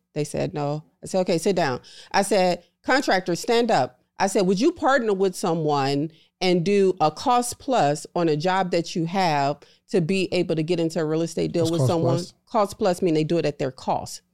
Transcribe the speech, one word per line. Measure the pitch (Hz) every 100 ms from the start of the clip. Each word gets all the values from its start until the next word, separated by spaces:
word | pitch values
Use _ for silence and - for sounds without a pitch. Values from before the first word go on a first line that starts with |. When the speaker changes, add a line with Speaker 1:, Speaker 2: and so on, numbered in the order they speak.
| _ 151
Speaker 1:
They |
said, | 151 147 143 151
"No." | 143 151 - _
I | 170
said, | 190
"Okay, | 185 165
sit | 208 180
down." | 147 120 - - -
I | 190
said, | 202 202 185 - - _
"Contractors, | - 262 269 190 180 170
stand | - 233 233
up." | 175 127 - _ -
I | 196
said, | 226 185
"Would | 190
you | 311
partner | 349 294 269 226
with | 190 196 -
someone | 190 165 151 143 135 143 156 - _ _
and | 185 180 165
do | 202 190 -
a | 156
cost | 151 262 247 240 -
plus | - 233 143 151 - 175
on | 170
a | 151
job | 185 185 185
that | 180 170 180
you | 165
have | 190 175 147 139 - - _ -
to | 196
be | 160 190 180
able | 180 175 165
to |
get | 156 170
into | 165 170
a | 156
real | 160
estate | 170 180 160
deal | 170
Speaker 2:
What's | 165
Speaker 1:
with | 170
Speaker 2:
cost | 131
Speaker 1:
someone?" | 165 165 175
Speaker 2:
plus? | 180 - _
Speaker 1:
Cost | 220 202 -
plus | 202 180
mean | 180
they | 156
do | 156 170
it | 147
at | -
their | 139
cost. | - - 151 - - _